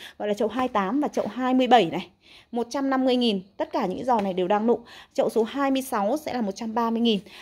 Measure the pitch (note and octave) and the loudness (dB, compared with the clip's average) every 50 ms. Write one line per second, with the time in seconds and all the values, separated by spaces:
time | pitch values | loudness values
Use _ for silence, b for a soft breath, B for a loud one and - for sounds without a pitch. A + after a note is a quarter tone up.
0 | B B B - G#3+ G#3 G#3 - A3+ G#3+ G#3 C4 B3+ B3+ - G#3 G3 F#3 A#3+ D4 | B B B -6 -4 -2 -2 0 -2 -2 -2 -2 -2 -2 0 0 0 0 0 -2
1 | D4 B3 - - - G#3+ G#3 A#3+ B3+ B3+ B3+ B3+ B3+ A3 B3+ A#3 F3+ E3 - F3+ | -2 -2 -2 -4 -4 -4 -4 -4 -2 2 2 2 4 6 6 6 6 4 0 -6
2 | F#3+ - _ B B B B B B _ - A#3+ A#3 - - C#4+ C4+ C4+ C4+ C4 | -8 -10 _ B B B B B B _ -6 -6 -6 -4 -4 -2 -2 0 0 2
3 | B3+ C4 B3 B3 A#3+ A#3 G3+ F#3+ F3+ - _ - D#4 D#4+ - D#4 A3+ F3+ F3+ C4+ | 2 2 2 2 2 2 0 0 -4 -8 _ -8 -6 -4 -2 -2 -2 -2 -4 -2
4 | B3 B3+ B3 A3 G3 G3 F3+ F#3 F3+ F3 G#3 G#3 G#3+ A#3 A#3+ A#3 B B B B | 0 0 2 2 2 0 0 0 0 2 2 2 2 2 2 0 B B B B
5 | B B - - - - - A3 A3+ G#3+ - C#4 C#4 C4+ C4+ C4 C4 - B3+ G#3+ | B B -2 -2 0 2 2 0 0 0 0 -2 0 0 0 0 -2 -2 -2 -2
6 | G3 G#3 C4+ D#4 D4+ - - B3 A3 G3 G3 - A#3 A3+ A3 A#3+ A#3 A3+ A3+ A3+ | 0 0 -2 -2 -4 -4 -4 -4 -4 -4 -6 -6 -8 -4 -2 -2 0 0 0 2
7 | A#3 A#3 G#3+ F#3+ B B B B | 2 2 2 0 B B B B